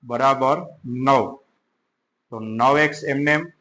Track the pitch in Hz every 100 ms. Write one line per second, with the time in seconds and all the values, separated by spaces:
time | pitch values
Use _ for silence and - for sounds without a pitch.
0 | 127 120 135 135 131 147 - - 135 123
1 | 131 139 95 - _ _ _ _ _ _
2 | _ _ _ 120 110 110 127 143 151 151
3 | 156 139 147 151 170 _